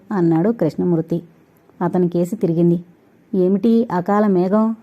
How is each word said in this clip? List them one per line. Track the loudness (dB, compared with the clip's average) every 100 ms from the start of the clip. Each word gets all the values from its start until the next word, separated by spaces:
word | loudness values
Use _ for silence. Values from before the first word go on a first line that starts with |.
| -6
అన్నాడు | 0 2 2 0
కృష్ణమూర్తి. | 0 -4 -2 -2 -2 -2 -6 -8 _ _ _ _ -8
అతని | -2 0 0
కేసి | 0 -4 -2
తిరిగింది. | -2 2 2 0 -4 _ _ _ _
"ఏమిటి | -2 0 2 2 2 0
అకాల | -2 0 0 2
మేఘం, | 2 2 0 0 -2